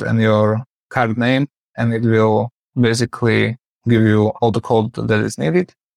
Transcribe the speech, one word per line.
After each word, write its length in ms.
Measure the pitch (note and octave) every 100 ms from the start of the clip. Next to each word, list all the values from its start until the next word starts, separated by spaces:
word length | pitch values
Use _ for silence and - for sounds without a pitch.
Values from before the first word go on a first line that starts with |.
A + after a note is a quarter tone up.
| A2+
and 140 | A2+
your 420 | A2 G#2+ G#2+ A2 - _ _
card 300 | - A#2 A2+
name, 300 | A#2+ C3 C#3+ _ _ -
and 160 | A#2
it 100 | A2+
will 480 | A2+ A2+ A2 A2 A#2+ _ _ -
basically 760 | A#2+ A2+ A#2 - A#2+ A2 G#2+ A#2+ _ _ A#2+
give 160 | A#2
you 260 | A2 G#2+ G#2+ -
all 100 | A#2
the 100 | A2+
code 340 | - A2+ A2
that 260 | - A2+ G#2+
is 160 | G#2+ A#2
needed. 380 | C#3+ F3 F3+ _ _